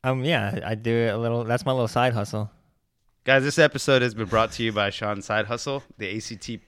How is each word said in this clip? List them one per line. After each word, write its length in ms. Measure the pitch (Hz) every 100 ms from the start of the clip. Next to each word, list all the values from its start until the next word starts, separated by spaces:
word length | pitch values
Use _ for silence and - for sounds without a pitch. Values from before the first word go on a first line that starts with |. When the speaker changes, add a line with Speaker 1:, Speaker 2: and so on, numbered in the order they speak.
Speaker 1:
Um, 200 | 131 131
yeah, 360 | 135 156 101 -
I 100 | 92
do 160 | 110 113
it 140 | 117 117
a 100 | 107
little. 260 | 117 117
That's 220 | 113 120 135
my 60 |
little 160 | 131 113
side 260 | 120 127
hustle. 360 | 117 101 107 104 _ _ _ _ _ _ _
Speaker 2:
Guys, 180 | - 135
this 160 | 135 143
episode 420 | 151 135 - 131
has 140 | 123
been 140 | 107 101
brought 240 | 110 113
to 100 | -
you 100 | 113
by 160 | 104 101
Sean's 380 | - 107 101 -
side 180 | 107 107
hustle, 360 | 120 - 139 - -
the 80 | 101
A 140 | 107
C 160 | - 110
T 240 | - 113